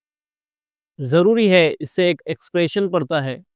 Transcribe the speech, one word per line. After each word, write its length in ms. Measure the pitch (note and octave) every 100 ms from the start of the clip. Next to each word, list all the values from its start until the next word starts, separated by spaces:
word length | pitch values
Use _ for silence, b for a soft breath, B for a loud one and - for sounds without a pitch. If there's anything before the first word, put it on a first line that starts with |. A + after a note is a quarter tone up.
| _ _ _ _ _ _ _ _ _ -
ज़रूरी 480 | C3+ D3+ F3+ A3+ G#3+
है, 200 | F#3 D#3+
इससे 360 | - - - F3+
एक 120 | D#3 -
एक्सप्रेशन 600 | D#3 - F3+ E3+ - G3
पड़ता 320 | F3 C#3+ D#3+
है 160 | C3+ B2+ F3+